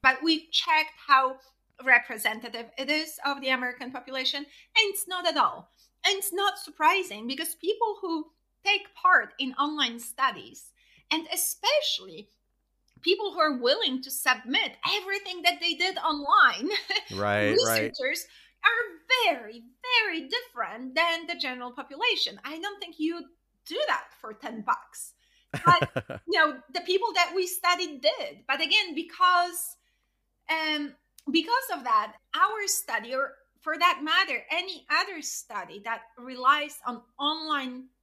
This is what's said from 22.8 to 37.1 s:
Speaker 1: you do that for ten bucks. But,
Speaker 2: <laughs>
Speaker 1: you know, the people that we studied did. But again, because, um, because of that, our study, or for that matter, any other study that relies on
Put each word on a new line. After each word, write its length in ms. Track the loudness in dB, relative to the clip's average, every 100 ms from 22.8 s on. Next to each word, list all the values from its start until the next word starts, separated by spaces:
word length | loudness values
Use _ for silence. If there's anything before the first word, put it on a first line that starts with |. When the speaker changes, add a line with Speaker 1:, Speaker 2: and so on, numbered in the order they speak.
| -16 -6
Speaker 1:
you 280 | -4 -4 -12 _ _ _ -10
do 160 | -4 -2
that 180 | -2 -6 _
for 120 | -18
ten 280 | -14 -12 -8
bucks. 520 | -4 -4 -4 -18 -18 _ _ _ _ 2 6
But, 560 | 6 4 -2 -6 -12
Speaker 2:
<laughs> 60 | -2
Speaker 1:
you 120 | 2
know, 180 | 2 2 -10
the 80 | -8
people 280 | 0 0 2
that 200 | 2 2 0
we 100 | -2
studied 560 | 0 0 0 -2 0
did. 380 | 0 0 -8 -10 -4
But 140 | -2
again, 340 | 2 2 2 -4
because, 800 | -8 2 6 6 4 -2 -10 -14 _ _ _ _ _ _ -4
um, 440 | -2 0 0 -4 -12 _ -12 0
because 380 | 0 2 0 0
of 100 | -6
that, 300 | 2 2 2 -10 _
our 340 | 2 2 2 -2
study, 460 | -2 -2 -4 -2
or 200 | -4 -4 -6 _ _
for 160 | -6 2
that 220 | 2 2
matter, 400 | 2 2 2 -2 -4
any 360 | -4 -4 -12 _
other 320 | 0 0 -6
study 600 | -10 -10 -8 -10 -10 -10 -8
that 180 | -8 -8 -20
relies 600 | -14 0 4 4 0 -8 -10
on 140 | -10 _